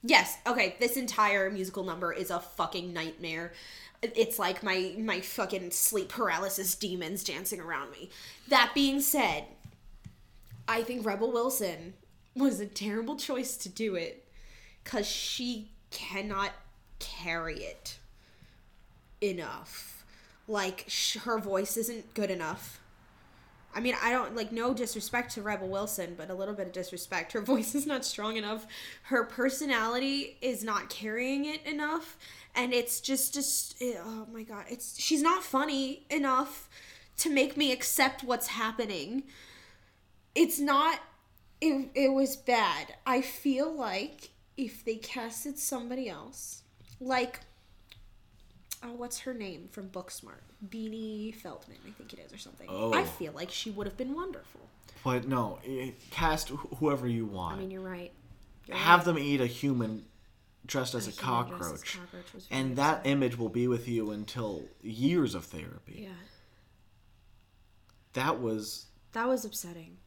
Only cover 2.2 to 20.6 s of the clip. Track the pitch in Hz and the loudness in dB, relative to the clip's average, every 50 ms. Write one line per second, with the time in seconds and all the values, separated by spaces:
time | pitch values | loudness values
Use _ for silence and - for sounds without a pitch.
2.2 | 185 - 185 175 - - - - 170 165 - 185 175 180 175 170 160 165 160 - | -2 -2 -2 -4 -4 -6 -2 -2 -2 0 0 -4 -4 -4 -4 -4 -4 -4 -6 -6
3.2 | 175 165 160 160 170 170 - - - - - - - - - - - 233 - - | -6 -4 -4 -4 -4 -6 -8 -12 -16 -16 -16 -16 -18 -18 -12 -4 -4 -2 4 4
4.2 | 226 220 - - 202 180 190 185 - 196 185 190 185 190 165 208 220 220 196 185 | 4 4 4 2 2 2 2 0 2 2 2 2 2 0 -2 -2 0 0 0 0
5.2 | 190 - - - 208 185 208 190 180 175 175 - - - 220 208 190 190 - 233 | -2 -4 -2 -2 0 0 0 -2 -2 -2 0 4 4 4 4 2 -2 -2 -2 0
6.2 | 233 196 165 165 190 196 190 - 190 185 - - - 196 180 180 170 160 190 190 | 0 2 2 2 0 0 -2 -2 0 0 0 0 -2 -2 -2 -2 -2 -4 -4 -4
7.2 | - - 156 147 190 - 220 180 165 165 165 135 139 - - - - - - - | -2 -4 -4 -4 -4 -4 -6 -6 -4 -4 -4 -4 -4 -6 -10 -14 -16 -16 -16 -16
8.2 | - - - - - - 269 254 240 - - 294 277 269 269 277 277 - - 294 | -16 -16 -18 -18 0 6 8 8 8 8 6 6 6 6 6 4 4 4 4 6
9.2 | 254 190 160 151 151 - - - - - - - - - - - - - - - | 4 4 4 0 -4 -8 -16 -18 -20 -20 -20 -20 -20 -20 -20 -18 -18 -18 -18 -20
10.2 | - - - - - - - - - - 226 233 226 233 247 247 214 214 196 196 | -20 -20 -20 -20 -20 -18 -18 -12 -4 -2 0 0 0 -2 -2 -2 0 -2 0 2
11.2 | 226 233 240 233 233 262 262 - 220 180 165 151 160 175 190 - - - - - | 0 2 2 2 2 2 2 0 0 -2 -2 -6 -10 -14 -14 -16 -20 -20 -20 -20
12.2 | - - _ 254 269 277 226 190 208 202 - - 202 214 202 220 233 233 302 294 | -20 -12 _ 4 4 4 4 2 -4 -6 -6 -4 -4 -2 -2 -2 -2 -2 -4 -4
13.2 | - - 277 247 262 262 - - - 196 180 - 226 214 190 175 165 - - - | -2 -2 -2 -2 -2 -4 -4 -6 -8 -8 -4 -2 -2 0 0 -2 -4 -4 -8 -12
14.2 | - - - - - - - - - - - - - - - 226 202 208 - - | -18 -20 -20 -20 -18 -18 -20 -20 -20 -20 -20 -18 -12 -4 -2 0 0 0 -2 -2
15.2 | - - - - 254 247 247 220 214 214 - - - - - - - - 185 196 | -2 -2 -2 -2 -2 -2 -4 -4 -6 -12 -16 -20 -18 -14 -12 -10 -10 -6 -6 -4
16.2 | 202 214 202 196 202 196 - - - - - - - - - - - - - 165 | -4 -2 0 0 -2 -2 -4 -8 -18 -20 -20 -20 -20 -20 -12 -12 -10 -10 -8 -8
17.2 | 165 170 165 170 165 165 - - - - - - - - - - - - - - | -4 -4 -2 -2 -2 -4 -6 -6 -8 -10 -10 -10 -12 -14 -14 -14 -18 -20 -20 -20
18.2 | - - - - - - - - - - - - - - - - - - - - | -20 -20 -20 -20 -20 -20 -20 -20 -20 -20 -20 -20 -20 -20 -20 -20 -20 -20 -8 -2
19.2 | - 202 180 175 160 117 120 - 165 - - - - - - - - - - - | -2 0 0 -2 -4 -6 -8 -10 -12 -12 -14 -14 -14 -14 -16 -18 -20 -20 -20 -20
20.2 | - - - - - - 220 208 | -20 -20 -20 -20 -8 -4 -2 0